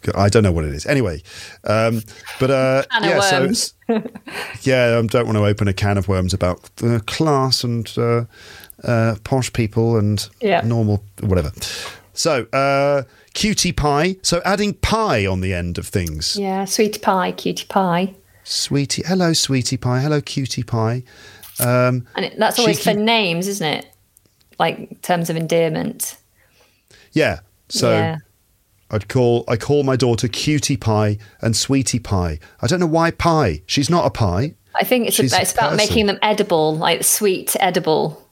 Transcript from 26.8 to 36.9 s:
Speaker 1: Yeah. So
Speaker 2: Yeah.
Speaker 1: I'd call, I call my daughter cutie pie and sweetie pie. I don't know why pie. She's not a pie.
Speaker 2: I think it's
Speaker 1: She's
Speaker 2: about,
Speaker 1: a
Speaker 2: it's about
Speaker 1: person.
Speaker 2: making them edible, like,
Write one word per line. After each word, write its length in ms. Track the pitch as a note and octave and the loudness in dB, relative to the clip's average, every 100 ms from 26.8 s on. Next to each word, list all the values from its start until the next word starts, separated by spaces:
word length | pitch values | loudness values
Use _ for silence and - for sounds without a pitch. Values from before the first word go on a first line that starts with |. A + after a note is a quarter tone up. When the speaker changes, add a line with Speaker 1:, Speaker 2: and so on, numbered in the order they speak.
| _ - _ | _ -20 _
Speaker 1:
Yeah. 300 | D3+ C3+ E2+ - _ _ | 0 0 0 -10 _ _
So 220 | - B2 | -2 2
Speaker 2:
Yeah. 260 | G#2+ D#3+ D#3+ - _ _ _ _ _ _ | 2 0 -4 -12 _ _ _ _ _ _
Speaker 1:
I'd 180 | A2 - | -6 -2
call, 360 | C3 B2 A#2+ - | 2 4 2 0
I 80 | A#2+ | -4
call 280 | - D3 | 2 2
my 120 | C3+ B2+ | 2 2
daughter 320 | B2+ A2+ B2 | 2 2 -2
cutie 500 | - - D3+ - C#3 | -4 -2 0 0 -2
pie 420 | - G#2+ G#2+ G#2 - _ | 0 2 2 -2 -8 _
and 140 | A2+ A2 | -2 -2
sweetie 440 | - C3+ C3 B2 | 0 0 0 -4
pie. 400 | - G2 F2 D#2 - _ | -2 -2 -2 -4 -12 _
I 60 | A2+ | -2
don't 140 | F3 | 0
know 80 | F3 | 2
why 240 | E3 E3 | 2 0
pie. 500 | - E3+ D#3+ B2+ D#2 - | 0 0 2 2 -2 -4
She's 200 | - C#3+ | -2 0
not 200 | F3 - | 2 0
a 20 | |
pie. 460 | - G#2+ F2 C#3+ - _ | 0 0 0 -2 -6 _
Speaker 2:
I 100 | - | -4
think 220 | - B3+ A#3 | 0 0 0
it's 100 | A3 | 0
Speaker 1:
She's 160 | C#3 | 2
Speaker 2:
about, 80 | F#3 | 2
Speaker 1:
a 20 | |
Speaker 2:
it's 100 | - | 0
about 100 | - A3 | 0 0
Speaker 1:
person. 40 | D#3+ | 2
Speaker 2:
making 280 | G#3 - G#3 | 2 2 2
them 100 | F#3+ | 2
edible, 520 | G#3+ G#3 G3+ E3+ D#3 D#3 | 0 2 2 2 2 0
like, 280 | E3 | 0